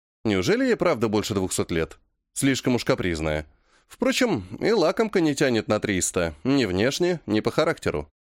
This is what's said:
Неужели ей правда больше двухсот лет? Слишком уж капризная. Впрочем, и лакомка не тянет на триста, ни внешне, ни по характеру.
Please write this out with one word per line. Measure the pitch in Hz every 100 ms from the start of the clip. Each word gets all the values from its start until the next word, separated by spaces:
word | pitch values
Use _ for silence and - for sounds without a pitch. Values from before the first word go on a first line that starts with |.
| _ _ 113
Неужели | 95 101 233 262
ей | 208
правда | 170 127 113
больше | 104 -
двухсот | 101 92 - 95
лет? | 85 78 - _ _ _
Слишком | - 139 127 131 120
уж |
капризная. | - 131 92 80 80 76 - _ _ _ _
Впрочем, | - 247 254 240 135 90 -
и | 180
лакомка | 220 160 196 220 196
не | 156
тянет | 139 135 113 107
на | 107
триста, | 110 92 - 95 82 76
ни | 127 139 107
внешне, | 90 123 - 180 175 -
ни | 107
по | 113
характеру. | 160 156 - 95 76 73 _